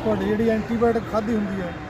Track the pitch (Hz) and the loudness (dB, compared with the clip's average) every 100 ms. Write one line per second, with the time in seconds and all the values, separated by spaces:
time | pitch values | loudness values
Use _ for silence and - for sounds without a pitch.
0 | 220 202 196 208 226 220 214 233 233 233 | -2 0 2 2 2 2 0 2 2 2
1 | 196 208 214 220 196 196 175 170 - | 0 -2 0 0 -2 -4 -6 -8 -10